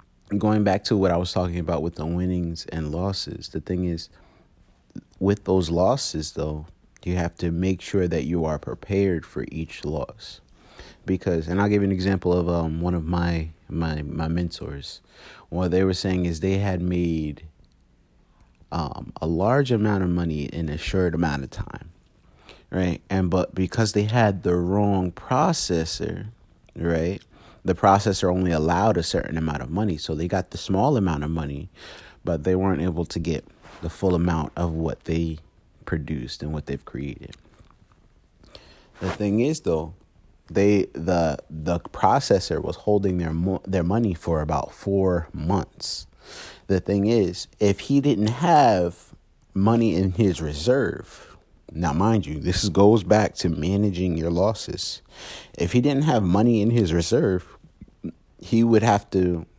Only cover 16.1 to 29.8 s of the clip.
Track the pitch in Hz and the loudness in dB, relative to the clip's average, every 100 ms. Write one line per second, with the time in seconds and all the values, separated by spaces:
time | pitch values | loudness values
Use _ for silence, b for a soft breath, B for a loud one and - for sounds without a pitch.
16.1 | 92 87 78 95 98 101 90 90 87 85 | 0 0 0 0 0 0 -2 -2 0 0
17.1 | 80 76 71 80 _ _ _ _ _ _ | -2 -4 -8 -16 _ _ _ _ _ _
18.1 | _ _ _ _ _ - - - - - | _ _ _ _ _ -8 -6 -6 -8 -12
19.1 | - 82 82 104 135 131 113 107 101 90 | -6 -2 2 2 2 2 2 2 2 0
20.1 | 87 85 76 71 82 80 76 - 95 87 | 0 0 -2 -4 -6 -4 -6 -2 0 0
21.1 | 80 82 71 65 - - - 85 - _ | 2 -2 -2 -6 -10 -12 -12 -18 -20 _
22.1 | _ _ B B B B 92 90 - - | _ _ B B B B -2 -2 -2 -2
23.1 | 95 90 90 - - 92 - 107 104 107 | 0 2 2 0 -2 -2 0 0 2 2
24.1 | 120 107 95 90 87 87 101 104 95 90 | 2 2 2 0 0 2 2 2 0 -2
25.1 | - - 127 175 165 - 85 80 - 78 | -6 -2 0 2 0 -2 -2 -2 -6 -6
26.1 | 82 104 - _ _ _ - 85 82 85 | -8 -10 -16 _ _ _ -6 -2 0 -2
27.1 | 98 _ B B B - 87 104 98 104 | -4 _ B B B -2 4 6 6 4
28.1 | 92 92 90 92 78 78 87 110 92 82 | 0 2 2 2 2 2 2 2 2 0
29.1 | 90 - 82 80 73 62 87 | -4 -4 -4 -4 -4 -4 -2